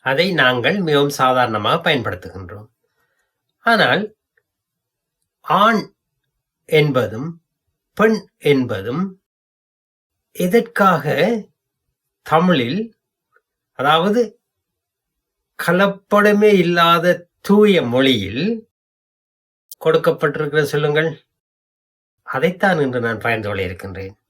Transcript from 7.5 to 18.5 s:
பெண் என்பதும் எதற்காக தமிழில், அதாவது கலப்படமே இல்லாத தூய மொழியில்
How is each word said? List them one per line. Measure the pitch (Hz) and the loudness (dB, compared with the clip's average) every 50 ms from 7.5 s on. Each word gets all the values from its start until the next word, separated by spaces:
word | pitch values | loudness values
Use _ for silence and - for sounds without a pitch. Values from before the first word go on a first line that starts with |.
| _ _ _ _ _ _ _ _ _ | _ _ _ _ _ _ _ _ _
பெண் | - 208 220 220 208 - _ _ _ - | 0 2 2 2 0 -6 _ _ _ 0
என்பதும் | 147 143 131 123 107 107 95 98 113 127 170 190 196 185 _ _ _ _ _ _ _ _ _ _ _ _ _ _ _ _ _ _ _ _ _ _ _ _ | 0 0 0 0 -4 -6 -8 -6 -6 -6 -6 -6 -6 -8 _ _ _ _ _ _ _ _ _ _ _ _ _ _ _ _ _ _ _ _ _ _ _ _
எதற்காக | - 180 180 196 233 226 - - - 202 190 175 151 151 151 131 135 170 214 240 220 - _ _ _ _ _ _ _ _ _ _ _ _ _ _ _ _ | -4 -4 0 2 0 0 0 -2 2 2 4 2 2 0 -2 0 0 0 0 0 -4 -6 _ _ _ _ _ _ _ _ _ _ _ _ _ _ _ _
தமிழில், | - 156 160 175 185 175 135 120 117 151 202 226 226 _ _ _ _ _ _ _ _ _ _ _ _ _ _ _ _ _ - | 0 0 2 2 2 2 0 0 -2 -4 -6 -6 -8 _ _ _ _ _ _ _ _ _ _ _ _ _ _ _ _ _ -4
அதாவது | 127 143 156 165 170 208 208 247 233 214 _ _ _ _ _ _ _ _ _ _ _ _ _ _ _ _ _ _ _ _ _ _ _ _ _ - | 0 2 2 2 2 0 0 0 -2 -2 _ _ _ _ _ _ _ _ _ _ _ _ _ _ _ _ _ _ _ _ _ _ _ _ _ -8
கலப்படமே | - - 175 180 202 196 196 - _ _ 208 208 202 208 208 208 214 214 202 | -4 -2 0 2 0 0 -2 -8 _ _ 0 2 4 4 4 4 4 4 4
இல்லாத | 185 165 175 175 175 170 170 170 170 165 180 170 165 - _ _ _ | 4 2 0 2 2 2 4 2 2 2 0 -2 -2 -6 _ _ _
தூய | - - 196 208 214 208 190 160 131 | 0 2 4 4 6 4 4 2 0
மொழியில் | 120 120 127 135 135 127 110 98 90 - 127 165 214 | 0 0 2 2 2 2 0 -4 -6 -6 -4 -4 -4